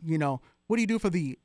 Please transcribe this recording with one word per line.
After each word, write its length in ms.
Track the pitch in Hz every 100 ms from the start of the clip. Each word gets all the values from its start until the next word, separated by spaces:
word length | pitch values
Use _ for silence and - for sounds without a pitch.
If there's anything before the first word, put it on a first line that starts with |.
you 140 | 165 160
know, 220 | 143 131 - _ -
what 120 | 226
do 20 |
you 80 | 220
do 100 | 226
for 120 | 202
the 280 | 180 143 -